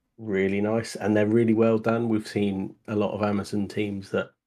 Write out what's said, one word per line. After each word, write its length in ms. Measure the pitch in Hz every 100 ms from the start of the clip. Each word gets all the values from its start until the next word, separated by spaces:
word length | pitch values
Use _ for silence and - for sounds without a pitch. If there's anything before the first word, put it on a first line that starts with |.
| _ -
really 420 | 110 95 95 101
nice, 360 | 104 113 113 -
and 200 | 98 107
they're 100 | 104
really 280 | 113 113
well 240 | 110 113 110
done. 300 | 113 113 117
We've 180 | 110 107
seen 480 | 107 101 95 95 - -
a 80 | 107
lot 160 | 101
of 100 | 98
Amazon 460 | 104 101 95 104 95
teams 420 | - 104 98 98
that 200 | 98 95 _